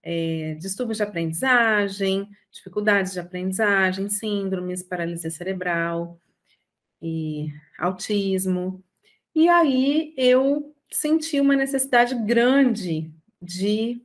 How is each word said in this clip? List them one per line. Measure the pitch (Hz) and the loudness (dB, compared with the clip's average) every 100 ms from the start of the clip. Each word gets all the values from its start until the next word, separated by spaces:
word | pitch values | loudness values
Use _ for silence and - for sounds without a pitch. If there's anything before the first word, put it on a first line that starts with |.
é, | 165 170 165 160 156 156 | -4 -4 -2 -4 -6 -8
distúrbios | 185 - 233 214 | -8 -6 -4 -2
de | |
aprendizagem, | 208 180 165 160 262 247 226 208 202 190 190 196 202 - _ | -4 -2 -4 -2 2 2 4 2 0 -2 -2 0 -4 -14 _
dificuldades | - - 208 208 202 185 | -20 -8 -2 2 2 0
de | 185 | -6
aprendizagem, | 175 180 185 190 214 196 190 190 202 | -8 -6 -4 0 2 2 2 0 -4
síndromes, | 208 220 202 196 185 180 180 | -4 -2 -2 -2 -4 -4 -6
paralisia | - 175 170 170 165 | -6 -4 -4 -4 -8
cerebral | - 180 190 180 170 170 170 170 170 _ _ _ _ _ _ _ _ | -6 -6 -4 -2 0 0 -2 -6 -12 _ _ _ _ _ _ _ _
e | 165 165 156 151 151 - _ - | -6 -4 -4 -4 -6 -10 _ -6
autismo. | 185 190 - 208 196 190 190 180 180 185 _ _ _ _ _ | -4 -4 -2 -2 0 0 0 -2 -2 -8 _ _ _ _ _
E | 311 330 | 2 4
aí | 339 311 254 269 302 311 - | 6 4 4 2 0 -2 0
eu | 254 254 269 294 294 _ _ | 4 4 4 0 -4 _ _
senti | - 302 311 - 277 | -4 0 0 2 2
uma | 277 277 | 4 4
necessidade | 269 269 262 240 247 | 2 -2 2 2 4
grande | 247 208 220 247 277 254 202 180 160 160 - _ _ | 0 0 4 4 6 4 2 -2 -4 -4 -12 _ _
de | 180 180 202 214 233 240 | -12 -2 0 0 -2 -6